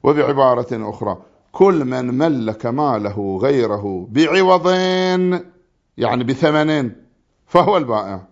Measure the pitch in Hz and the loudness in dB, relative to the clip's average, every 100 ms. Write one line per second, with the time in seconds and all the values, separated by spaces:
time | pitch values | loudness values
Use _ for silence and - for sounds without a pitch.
0 | 135 147 135 139 131 120 120 117 107 110 | 2 2 2 4 4 2 -2 -6 -8 -6
1 | 107 90 - _ _ - 190 170 127 127 | -6 -6 -12 _ _ 2 4 4 -2 -4
2 | 123 127 160 139 110 107 120 127 147 113 | -4 0 0 0 -4 -4 -6 -2 -2 -2
3 | 101 104 98 95 123 139 113 104 101 92 | -4 -4 -4 -2 0 2 0 -2 -4 -8
4 | 90 113 156 180 185 185 170 185 185 185 | -4 0 2 2 4 4 2 0 0 0
5 | 185 185 180 180 - _ _ _ _ - | 0 0 0 -2 -6 _ _ _ _ -6
6 | 117 123 123 135 160 151 151 156 123 - | -4 -2 -2 0 0 2 0 0 -4 -8
7 | _ _ _ _ _ 175 175 196 127 110 | _ _ _ _ _ 2 4 0 0 -4
8 | 98 95 90 | -4 -10 -14